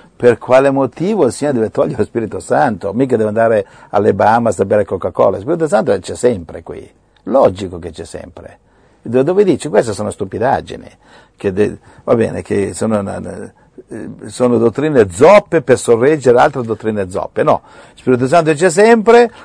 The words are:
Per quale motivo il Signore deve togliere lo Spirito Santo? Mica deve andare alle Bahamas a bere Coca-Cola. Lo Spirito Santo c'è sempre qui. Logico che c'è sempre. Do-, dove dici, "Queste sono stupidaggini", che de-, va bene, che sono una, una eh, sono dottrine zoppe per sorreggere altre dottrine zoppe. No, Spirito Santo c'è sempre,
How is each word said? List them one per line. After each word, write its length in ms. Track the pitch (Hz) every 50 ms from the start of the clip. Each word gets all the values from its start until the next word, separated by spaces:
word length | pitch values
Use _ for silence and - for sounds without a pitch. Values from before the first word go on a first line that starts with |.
| - _ _
Per 240 | - 120 120 117
quale 340 | - - - 127 131 139 139
motivo 540 | 135 135 135 120 - - 160 196 226 196 147
il 60 | 120
Signore 240 | 107 - 143 147 135
deve 140 | 117 110 101
togliere 280 | - - 143 - 143 -
lo 40 | 104
Spirito 380 | - - 117 110 - - 92
Santo? 500 | - - 123 135 151 131 107 87 - 95 95
Mica 220 | 117 139 127 127
deve 140 | 110 107 104
andare 360 | 104 113 113 113 113 107 98 - - - - _
alle 220 | - 101 101 107 101
Bahamas 460 | 98 101 104 113 120 120 113 101 -
a 60 | 101
bere 180 | 98 110 104 98
Coca-Cola. 540 | - 98 92 - 92 - - 120 104 98
Lo 40 | 98
Spirito 260 | 98 131 170 170 165 147
Santo 280 | 196 220 196 131 104
c'è 180 | 95 95 - 90
sempre 480 | - - 123 117 90 80 - - 85 87
qui. 260 | - 85 - - - _ _ _ _ _ _ _
Logico 560 | - 220 269 233 110 92 92 98 90 90 87
che 120 | 85 87
c'è 120 | 78 - 85
sempre. 540 | 82 - 80 - - 85 82 78 - - _ _ _ _ _ _ _ _ _
Do-, 220 | - 113 113 127 135
dove 220 | 160 185 196 208
dici, 240 | 185 143 107 - 147
"Queste 240 | 185 214 147 117 101
sono 160 | 107 107 104
stupidaggini", 800 | - - 101 95 - 98 110 131 120 85 78 - - - - - - _ _ _ - - _ _ _
che 160 | _ - 101 92
de-, 240 | 92 104 95 87 - _ - - - _
va 120 | - 123
bene, 260 | 117 107 - 98 95
che 320 | 92 - 101 101 98 95 95
sono 260 | - 113 113 110 104
una, 180 | 98 95 95 95
una 340 | 92 92 92 92 101 101 - _ _ _ _ - - _
eh, 200 | 113 110 - - 107 - -
sono 300 | 113 107 - 127 123 120
dottrine 500 | 113 113 117 - - 135 156 147 127 107 95
zoppe 500 | 85 87 135 175 202 208 - - 170 160
per 160 | 127 - 127
sorreggere 640 | 117 - - 117 113 120 143 160 151 120 131 117 123
altre 220 | 135 156 139 135 120
dottrine 460 | 113 110 - - 110 107 104 98 90
zoppe. 340 | 92 92 80 - _ - 131
No, 180 | 151 120 - - - - - - - _
Spirito 340 | - - 123 127 120 131
Santo 260 | 127 151 175 160 156 156
c'è 160 | 139 180 185
sempre, 600 | 147 185 208 226 233 226 196 233 233 240 240 220 - -